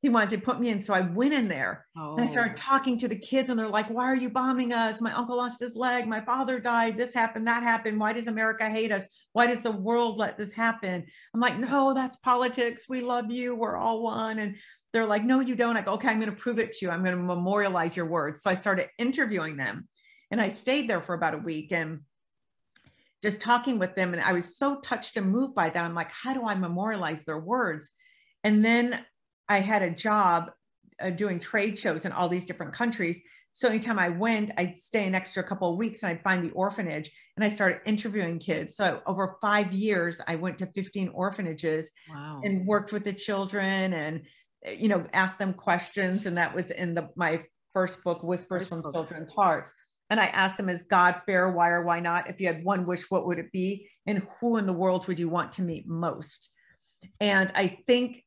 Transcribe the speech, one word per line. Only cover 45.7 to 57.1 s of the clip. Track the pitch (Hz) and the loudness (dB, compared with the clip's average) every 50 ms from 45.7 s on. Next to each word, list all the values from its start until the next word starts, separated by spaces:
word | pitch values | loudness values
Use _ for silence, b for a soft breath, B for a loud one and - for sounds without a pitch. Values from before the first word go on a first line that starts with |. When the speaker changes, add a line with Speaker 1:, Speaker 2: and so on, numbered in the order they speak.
| 175 175 175 - - 202 196 185 185 202 208 | 2 2 0 -4 -4 -2 0 0 0 0 -2
Speaker 1:
And | 202 175 175 | -2 0 0
that | 170 - - | 0 0 0
was | 180 180 180 - | -4 -4 -4 -4
in | - 180 175 170 | -4 -4 -2 -2
the, | 165 160 - - | -2 -4 -4 -4
my | - 180 165 156 165 - - _ _ _ _ _ | -2 0 0 0 0 -4 -8 _ _ _ _ _
first | 196 185 180 185 - - | 0 0 0 -2 -6 -4
book, | 180 170 165 - | -4 -4 -2 -2
Whispers | 170 180 175 175 - 190 180 185 | -2 -2 -4 -2 -4 -4 -4 -4
Speaker 2:
First | 180 | -4
Speaker 1:
from | 180 165 156 | -6 -8 -8
Speaker 2:
book. | 156 139 | -6 -4
Speaker 1:
Children's | 170 160 - 170 160 160 - | -4 -6 -6 -8 -12 -12 -8
Hearts. | - - 202 185 160 147 - - - b b b b b _ _ | 0 2 4 4 4 2 -2 -8 -18 b b b b b _ _
And | 208 220 | 2 2
I | 202 | 4
asked | 180 - - 190 190 190 - | 2 4 2 2 2 2 0
them, | 202 190 | -2 -2
"Is | 180 170 175 | -2 -4 -2
God | _ 208 185 180 180 180 180 - | _ 6 6 8 6 6 2 -2
fair? | - 196 185 180 190 | 0 2 4 4 4
Why | 185 170 175 180 | 4 4 4 4
or | 175 175 170 | 4 4 2
why | 175 170 170 | 2 0 0
not? | 175 170 170 175 - - | 0 0 0 0 -2 -4
If | 185 - | -6 -2
you | 190 | 0
had | 180 165 156 165 | 0 0 0 0
one | 180 202 185 180 | 0 2 2 2
wish, | 170 180 175 - - | 0 -2 -2 -2 0
what | 190 185 - | 0 0 2
would | 175 175 170 | 2 -2 -2
it | 170 - | -4 -6
be? | _ 190 185 190 202 196 B B B B _ | _ -2 -2 -2 -2 -4 B B B B _
And | 196 208 202 196 - - - | -2 -2 -2 -2 -4 -10 -2
who | - 240 233 220 | 0 2 2 2
in | 202 | 2
the | 190 185 | 0 0
world | 165 185 190 185 180 180 - | 2 2 2 2 2 0 -2
would | 185 156 | -4 -2
you | 175 165 | -2 -2
want | 165 175 - - - | 0 -2 -2 -2 -4
to | - 185 | -4 -4
meet | 175 165 156 - | -4 -4 -6 -8
most?" | - 170 165 170 165 139 - - - - - - - b b b b b b b b b b b b | -8 -4 -2 -2 -2 -2 -4 -10 -14 -14 -14 -16 -18 b b b b b b b b b b b b